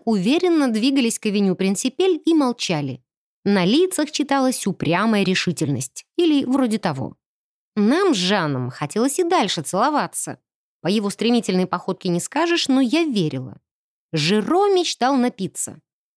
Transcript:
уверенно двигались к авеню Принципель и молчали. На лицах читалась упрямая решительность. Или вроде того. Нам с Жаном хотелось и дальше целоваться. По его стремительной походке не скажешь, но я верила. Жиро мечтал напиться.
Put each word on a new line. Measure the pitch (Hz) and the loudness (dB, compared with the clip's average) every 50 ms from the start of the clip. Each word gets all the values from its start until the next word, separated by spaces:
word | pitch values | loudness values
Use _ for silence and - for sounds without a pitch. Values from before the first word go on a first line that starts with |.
| - | -2
уверенно | 233 220 202 175 226 285 349 359 359 339 311 285 254 | -2 0 2 2 2 2 2 2 2 2 2 2 2
двигались | 220 214 208 269 269 285 240 233 - - | 0 0 0 2 2 2 0 0 -2 -2
к | - | -4
авеню | 214 190 208 202 190 180 | -2 0 0 2 0 0
Принципель | - 190 190 202 - - 254 - - 359 381 349 302 - | 0 0 -2 -2 -2 -2 -4 -2 0 0 0 0 0 2
и | 320 330 | 2 2
молчали. | 311 277 247 233 - - - 175 151 143 131 127 127 _ _ _ _ _ _ _ _ - | 4 2 2 -2 -4 -4 -4 -2 -2 -4 -6 -8 -10 _ _ _ _ _ _ _ _ 0
На | 196 202 196 175 | 2 2 4 4
лицах | 180 233 311 370 370 - - 302 302 | 4 4 2 2 2 0 -2 -4 -4
читалась | - - 285 285 294 277 262 262 247 - - | -2 -4 -2 0 0 0 2 0 0 -2 -4
упрямая | 202 180 - - 147 170 180 208 226 220 202 196 | -4 -4 -4 -2 -2 0 0 2 2 2 2 2
решительность. | 185 185 - - 180 165 - 156 139 143 113 127 - - - - _ - | 2 0 0 0 -2 -2 -2 -2 -2 -2 -4 -4 -8 -10 -14 -18 _ -4
Или | - 349 330 302 277 247 | 0 2 2 2 2 0
вроде | 240 254 285 262 226 214 214 | 0 0 0 0 0 0 -2
того. | - 180 139 135 117 - - _ _ _ _ _ _ _ _ _ _ _ - | -2 -4 -4 -4 -8 -10 -12 _ _ _ _ _ _ _ _ _ _ _ -2
Нам | 214 202 214 277 359 403 370 277 | 0 2 2 2 2 2 2 2
с | 185 | 2
Жаном | 180 180 208 196 165 151 139 127 127 123 | 0 0 0 0 0 -2 -2 -2 -4 -6
хотелось | - - 151 143 - 208 240 269 - - | -6 -8 -8 -4 -2 0 0 0 0 0
и | 359 | 0
дальше | 339 370 330 240 185 - 175 | 0 2 0 0 0 -2 -4
целоваться. | 156 - - 185 226 294 302 269 190 165 - - - 160 131 - _ _ _ _ _ _ _ _ | -6 -4 -2 0 0 0 0 -2 -2 -4 -4 -6 -6 -8 -10 -14 _ _ _ _ _ _ _ _
По | - 160 | -2 0
его | 202 220 202 202 | 0 0 0 -2
стремительной | - - 208 233 240 233 - - 185 185 185 | -4 -2 0 2 2 2 0 0 0 0 0
походке | 180 - 180 - - 185 - - 185 | 0 -4 -6 -4 -6 -8 -6 -4 -2
не | 170 175 | -2 -2
скажешь, | - - - 294 339 339 339 330 - - | -4 -4 -4 -2 0 0 0 -2 0 2
но | 262 262 | 2 2
я | 269 226 240 330 339 | 2 2 2 0 0
верила. | 311 240 208 165 151 135 131 127 101 - - _ _ _ _ _ _ _ _ _ - | 0 0 0 0 0 -2 -6 -10 -10 -16 -20 _ _ _ _ _ _ _ _ _ -6
Жиро | - 160 147 165 208 214 208 - 320 370 403 403 392 | -4 -2 0 2 0 0 2 2 2 2 2 4 2
мечтал | 359 339 - - - 240 262 277 | 2 0 -2 -2 -2 0 0 2
напиться. | 262 240 247 254 - 190 147 - - - - - - _ _ _ _ _ _ _ | 2 0 0 -2 -4 -8 -8 -6 -6 -8 -8 -8 -16 _ _ _ _ _ _ _